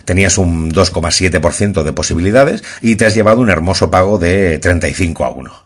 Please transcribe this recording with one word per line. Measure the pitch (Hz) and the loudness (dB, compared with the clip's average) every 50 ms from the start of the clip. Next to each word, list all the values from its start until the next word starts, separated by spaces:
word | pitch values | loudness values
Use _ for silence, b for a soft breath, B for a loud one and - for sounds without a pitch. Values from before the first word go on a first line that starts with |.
| - | -6
Tenías | - 87 95 98 92 90 98 | -2 0 0 0 2 0 0
un | 92 87 85 80 80 80 | 0 0 0 -2 -2 0
dos | 78 95 92 87 | 0 0 0 0
coma | - 87 82 82 | 0 -4 -4 -2
siete | - - 92 87 80 78 | -2 0 0 0 0 0
por | 78 82 | -2 -2
ciento | - - 104 101 92 82 | -2 -2 -2 -2 0 -2
de | 76 73 | -2 -2
posibilidades | 73 78 76 - 82 82 90 98 110 131 139 156 208 208 B B B B | -2 -4 -4 -4 -2 -2 0 2 4 4 4 2 0 -4 B B B B
y | - 113 113 | 0 0 2
te | 107 113 | 2 2
has | 110 107 | 2 2
llevado | 113 101 107 110 120 | 2 2 4 4 4
un | 127 107 | 2 2
hermoso | 90 80 82 90 95 - 101 80 | 2 0 0 -2 0 0 0 2
pago | 90 90 92 98 107 92 | 2 2 2 2 0 0
de | 85 87 92 101 98 87 78 69 | 0 0 2 2 2 0 0 0
treinta | - 90 87 82 - | 0 0 0 0 0
y | 76 69 | -2 -2
cinco | - 92 82 76 - 76 | -2 -2 -2 -2 -4 -4
a | 62 | -6
uno. | 60 67 64 - - - _ | -6 -10 -14 -16 -20 -20 _